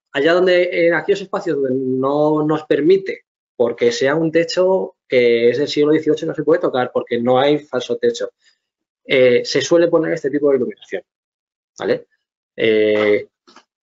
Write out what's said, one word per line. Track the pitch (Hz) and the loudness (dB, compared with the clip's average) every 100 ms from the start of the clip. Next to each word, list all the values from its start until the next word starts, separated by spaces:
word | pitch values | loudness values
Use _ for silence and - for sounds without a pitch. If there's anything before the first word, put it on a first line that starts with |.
| _ | _
allá | 139 151 | -2 0
donde, | 175 185 180 175 180 170 | 2 2 2 0 0 0
en | |
aquellos | 165 156 196 | 0 -2 -4
espacios | 190 196 170 143 | -4 -8 -6 -4
donde | 135 | -2
no | 131 131 131 135 147 151 156 151 | -2 -4 -2 -2 0 0 0 0
nos | 156 - | -2 -2
permite, | 151 147 190 - - _ _ _ - | 0 2 2 0 -12 _ _ _ -4
porque | 117 117 120 | -2 0 -2
sea | 117 135 156 | 0 0 0
un | 165 | 0
techo | 160 165 180 185 190 190 - _ | 0 -2 0 0 0 -2 -12 _
que | 131 120 117 117 | 2 4 4 2
es | 123 | 2
del | 143 | -2
siglo | 151 147 | 0 2
dieciocho, | 156 151 151 160 | 2 0 -2 -4
no | 151 | -4
se | |
puede | 151 175 | 0 0
tocar | 160 131 123 | 0 -2 -4
porque | 123 120 120 | -4 -4 -2
no | 120 127 | 0 2
hay | 143 147 | 2 0
falso | 147 127 120 120 | -4 -8 -6 -2
techo. | 120 117 101 - _ _ _ _ _ _ - | -2 -2 -6 -12 _ _ _ _ _ _ -2
Eh, | 135 127 120 123 | 4 4 4 0
se | 143 | -4
suele | - 170 170 | 2 2 4
poner | 165 160 | 2 0
este | 165 143 | -4 -4
tipo | 139 143 | -2 0
de | 135 | 0
iluminación, | 113 - - 95 - _ _ _ _ _ _ - | -2 -8 -12 -12 -12 _ _ _ _ _ _ -8
¿vale? | 98 139 - _ _ _ _ - | -4 -4 -6 _ _ _ _ -4
Eh, | 113 107 107 107 104 104 - _ _ - _ _ | 0 2 2 2 2 0 -4 _ _ -20 _ _